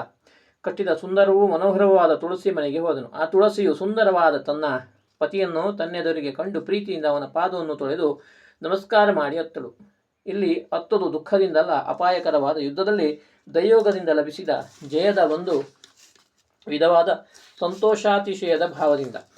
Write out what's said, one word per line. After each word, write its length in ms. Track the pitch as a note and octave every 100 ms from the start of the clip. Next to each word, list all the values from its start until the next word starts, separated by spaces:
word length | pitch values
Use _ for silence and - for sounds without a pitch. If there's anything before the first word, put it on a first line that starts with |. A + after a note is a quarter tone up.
| A2+ _ _ _ _ _
ಕಟ್ಟಿದ 280 | - F3 F#3+
ಸುಂದರವೂ 580 | D#3+ F#3 F#3+ G3 G3 G3+
ಮನೋಹರವಾದ 680 | E3 F#3+ G3 G3+ F#3+ E3+
ತುಳಸಿ 360 | D3+ E3 F#3 G3+
ಮನೆಗೆ 280 | F3 D3 D3
ಹೋದನು. 300 | E3 C#3 A#2+
ಆ 160 | -
ತುಳಸಿಯು 500 | - F#3+ G#3 G3+ G3
ಸುಂದರವಾದ 640 | D3 F#3+ A3 G3+ F3+ E3 C#3+
ತನ್ನ 280 | C3+ D3 D3+ B2+ - _ _ -
ಪತಿಯನ್ನು 580 | - G3 F#3 D#3+ F#3+ G#3
ತನ್ನೆದುರಿಗೆ 560 | E3 F3 E3 D#3 C#3+
ಕಂಡು 280 | C#3 F3+ G3
ಪ್ರೀತಿಯಿಂದ 440 | - G3+ G3+ E3+
ಅವನ 200 | D3+ C#3+
ಪಾದವನ್ನು 520 | C3+ E3 F3+ F3+ D#3+ C#3+
ತೊಳೆದು 440 | C3+ D#3 D#3 C#3+ _ _ _ _
ನಮಸ್ಕಾರ 500 | D#3+ F#3+ G3 A3 G#3
ಮಾಡಿ 260 | G3 C#3+ D#3+
ಅತ್ತಳು. 360 | D#3+ - B2+ - _ _ _ _ -
ಇಲ್ಲಿ 400 | G3 F#3 E3+ -
ಅತ್ತದು 400 | E3+ E3+ G#3 F3+
ದುಃಖದಿಂದಲ್ಲ, 760 | D3+ - G3+ F#3+ D#3+ E3 E3 -
ಅಪಾಯಕರವಾದ 680 | - F3+ F3+ F3 D3+ C#3 D#3
ಯುದ್ಧದಲ್ಲಿ 640 | C#3 C#3+ F#3+ G#3 D#3 D3+ _ _ -
ದೈಯೋಗದಿಂದ 540 | E3 F#3+ A3+ G#3 G3 E3+
ಲಭಿಸಿದ 400 | D3+ D3+ D3+ F3+ C3 C3+ - C#3+
ಜಯದ 300 | D3+ F#3+ G3
ಒಂದು 440 | E3 D#3 F3+ D3+ - _ _ _ _ _ _ _ _ _ -
ವಿಧವಾದ 580 | D3 E3 E3+ E3+ E3 - _ - -
ಸಂತೋಷಾತಿಶಯದ 1080 | F3 F#3+ G#3+ G#3 G#3 G3+ G3+ F#3+ F3+ D#3 F3
ಭಾವದಿಂದ. 500 | C#3+ D#3 C#3+ C3 A2 -